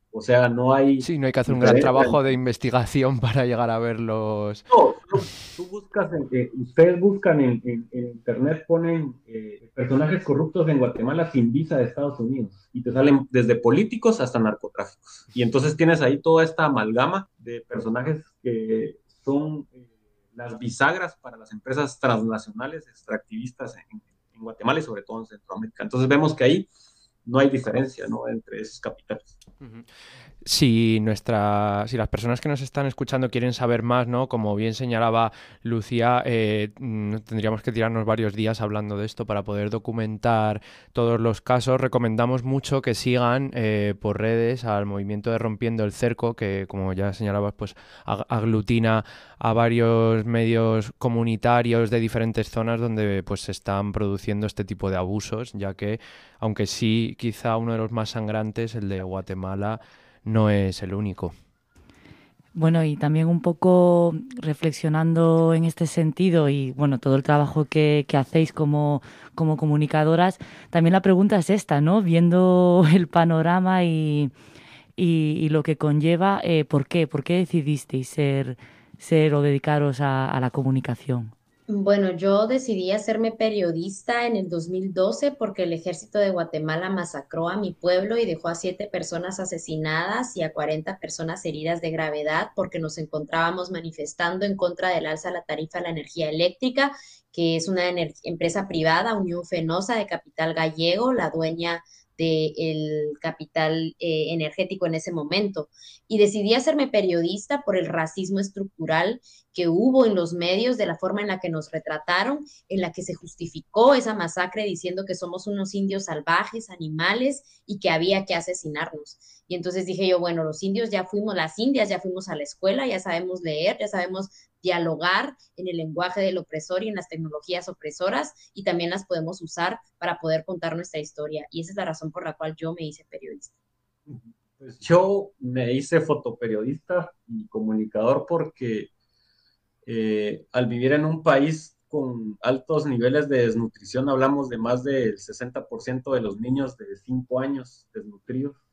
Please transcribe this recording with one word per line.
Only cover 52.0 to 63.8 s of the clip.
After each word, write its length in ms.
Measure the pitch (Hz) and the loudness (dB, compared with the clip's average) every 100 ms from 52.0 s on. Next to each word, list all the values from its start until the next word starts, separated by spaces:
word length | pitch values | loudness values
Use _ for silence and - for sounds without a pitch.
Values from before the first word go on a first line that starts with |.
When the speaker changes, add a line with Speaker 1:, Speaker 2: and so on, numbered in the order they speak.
| 113 117 113 110 107 | 0 0 -2 -2 -2
Speaker 2:
zonas 300 | 117 113 117 | -2 -2 -2
donde, 440 | 117 110 104 98 | -2 0 0 -2
pues, 160 | 90 98 | -4 -6
se 100 | - | -8
están 400 | 95 - 98 101 | -8 -4 -2 -2
produciendo 560 | 104 101 98 - 104 107 | -2 -2 -2 -4 -4 -4
este 180 | - | -4
tipo 260 | 95 98 98 | -8 -6 -2
de 60 | 92 | -2
abusos, 580 | 92 104 - 110 120 | -2 -4 -6 -8 -8
ya 200 | 101 98 | -8 -8
que, 240 | 95 101 113 - - - - | -6 -6 -6 -10 -20 -20 -6
aunque 280 | 110 104 101 | -4 -2 -4
sí, 500 | - 113 113 113 - | 0 0 2 0 -4
quizá 380 | 120 - 120 113 | -6 -4 -2 -2
uno 160 | 117 | -2
de 60 | 113 | -4
los 120 | 110 | -4
más 200 | 113 107 | -4 -4
sangrantes, 640 | 117 107 110 107 110 113 117 | -4 -4 -2 -4 -4 -6 -4
el 120 | 101 | -4
de 140 | 95 | -4
Guatemala, 800 | 92 95 92 92 92 98 104 113 - _ _ _ | -6 -6 -6 -6 -6 -4 -4 -6 -10 _ _ _
no 260 | 110 110 107 | 0 4 4
es 320 | 101 95 - | 4 2 -2
el 100 | 92 | -6
único. 420 | 98 104 90 87 - _ _ _ _ - - - - _ _ _ | -4 -4 -4 -6 -8 _ _ _ _ -20 -20 -20 -20 _ _ _
Speaker 3:
Bueno, 300 | 170 160 165 | 0 2 4
y 140 | 156 143 | 2 0
también 320 | 147 156 165 | 0 2 2
un 120 | 170 | 2
poco 720 | 175 165 185 180 | 0 2 6 8